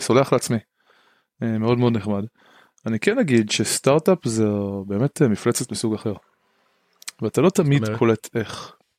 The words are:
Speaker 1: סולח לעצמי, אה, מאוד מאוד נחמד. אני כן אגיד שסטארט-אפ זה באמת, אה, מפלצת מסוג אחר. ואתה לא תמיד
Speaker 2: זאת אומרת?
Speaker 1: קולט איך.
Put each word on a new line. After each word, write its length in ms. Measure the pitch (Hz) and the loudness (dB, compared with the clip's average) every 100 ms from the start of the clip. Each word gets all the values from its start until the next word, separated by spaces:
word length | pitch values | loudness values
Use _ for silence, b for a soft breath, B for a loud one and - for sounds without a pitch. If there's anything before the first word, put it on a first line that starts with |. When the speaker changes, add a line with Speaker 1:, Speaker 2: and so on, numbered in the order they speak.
Speaker 1:
סולח 320 | - 120 139 | 2 2 4
לעצמי, 260 | 127 - 113 - _ _ _ _ _ _ _ | 0 0 -4 -6 _ _ _ _ _ _ _
אה, 160 | 117 110 | -4 -2
מאוד 200 | 113 120 | 0 2
מאוד 180 | 120 113 | 2 0
נחמד. 280 | 98 101 107 b b b b b - | -2 -4 -6 b b b b b -6
אני 120 | 113 | -2
כן 200 | - 247 | 0 0
אגיד 320 | 180 120 107 | 2 2 2
שסטארט-אפ 680 | - 110 - - 151 160 185 | -2 -2 -2 2 2 2 0
זה 220 | 123 110 107 104 101 98 98 | 0 -2 0 0 -4 -6 -6
באמת, 360 | 101 139 - | -2 -2 0
אה, 60 | 135 | 0
מפלצת 440 | 101 120 - 127 | 2 -2 -2 -4
מסוג 220 | 104 113 | -6 -4
אחר. 200 | 107 113 95 - _ _ _ _ _ _ _ - - | -4 -6 -8 -14 _ _ _ _ _ _ _ -20 -8
ואתה 180 | 110 - | -4 2
לא 100 | 165 | 2
תמיד 280 | 190 151 143 | 4 2 2
Speaker 2:
זאת 100 | 107 | 0
אומרת? 100 | 110 | 0
Speaker 1:
קולט 380 | 117 110 - 117 | 2 0 -2 -8
איך. 400 | 107 - - - _ | -8 -10 -16 -20 _